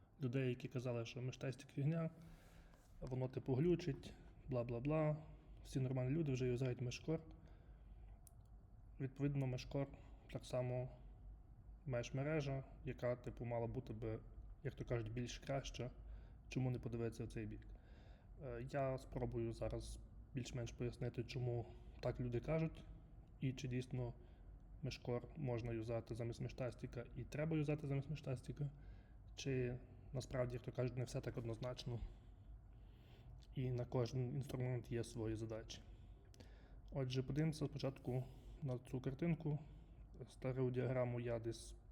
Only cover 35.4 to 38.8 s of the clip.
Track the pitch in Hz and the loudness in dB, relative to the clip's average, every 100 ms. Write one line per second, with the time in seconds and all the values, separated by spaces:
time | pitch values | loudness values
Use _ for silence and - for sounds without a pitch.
35.4 | 110 110 113 - - - - - - - | -2 -4 -6 -10 -10 -14 -14 -16 -16 -16
36.4 | - - - - - 143 131 127 131 139 | -16 -16 -14 -14 -6 -2 2 2 2 4
37.4 | 160 147 143 135 135 135 - 127 127 - | 4 4 -2 0 -2 0 0 0 0 -8
38.4 | - - 139 123 | -12 -4 -2 -2